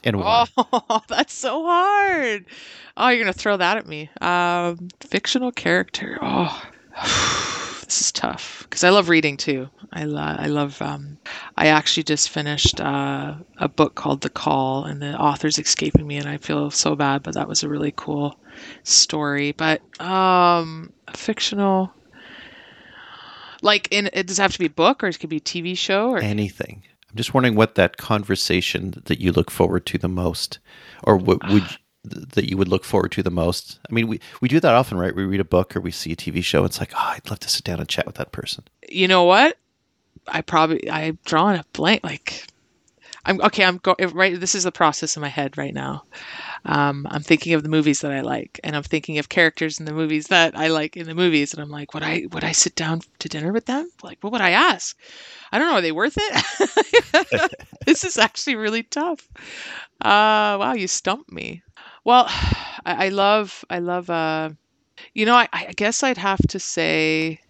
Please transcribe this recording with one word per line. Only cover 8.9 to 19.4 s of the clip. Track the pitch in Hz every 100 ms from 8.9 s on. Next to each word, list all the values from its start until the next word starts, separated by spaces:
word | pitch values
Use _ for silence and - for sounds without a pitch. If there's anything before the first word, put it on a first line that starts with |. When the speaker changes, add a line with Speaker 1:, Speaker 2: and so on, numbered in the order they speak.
Speaker 2:
love | 202 170
reading | 165 151 139
too. | - 135 131 _ -
I | 170
lo-, | 151 147
I | 151 151 151
love, | 147 143 139
um, | 147 143 143 147 - - - -
I | 156
actually | 151 - -
just | 156 151 -
finished, | - 147 147 - -
uh, | 139 139 139 139 143 151 - -
a | 151
book | - 147
called | - 151 139
The | -
Call, | - - 139 131 135
and | 151 147
the | 143 -
author's | 151 143 156 147
escaping | 151 - 156 - 151
me, | 143
and | 143
I | 147
feel | - 147 147
so | - 151
bad, | 147 143 139
but | 143
that | 156 147
was | 156
a | 151
really | 147 147 -
cool | - 147 143 - _ - - -
story. | - - - 156 147 143